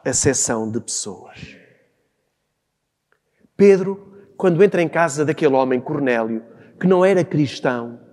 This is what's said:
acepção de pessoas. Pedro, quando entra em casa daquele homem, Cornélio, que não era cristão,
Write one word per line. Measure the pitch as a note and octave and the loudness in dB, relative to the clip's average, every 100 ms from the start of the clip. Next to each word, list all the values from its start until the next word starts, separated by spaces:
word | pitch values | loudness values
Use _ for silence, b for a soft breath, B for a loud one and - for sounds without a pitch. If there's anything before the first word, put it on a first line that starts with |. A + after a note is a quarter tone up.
acepção | - B2 C#3+ B2+ - A2+ A2 | -6 -2 0 0 -2 -4 -4
de | A2+ | -8
pessoas. | A2 - G#2 F2+ - - - - _ _ _ _ _ _ _ _ _ _ _ _ _ _ _ _ _ _ _ - | -8 -10 -10 -14 -20 -20 -20 -20 _ _ _ _ _ _ _ _ _ _ _ _ _ _ _ _ _ _ _ 4
Pedro, | G3+ F#3+ F#3+ G3 - B B - | 6 6 2 -6 -12 B B -2
quando | F#3 D#3+ | 0 4
entra | G3+ F3+ | 2 2
em | E3 | -2
casa | E3 E3 C#3 | 0 -2 0
daquele | D3 D3+ D3+ | -4 0 2
homem, | C3+ C3 B2+ | 2 0 -2
Cornélio, | B2 D3+ C3+ A#2+ A2+ A2+ - B B - | -4 -4 -2 -2 -2 -6 -10 B B -4
que | F3+ | 0
não | F#3 | 2
era | F#3 F#3 | 4 2
cristão, | D#3+ D3+ C#3 - D3 A#2+ A#2+ A#2+ - | 0 -2 -2 -2 -4 -4 -8 -14 -20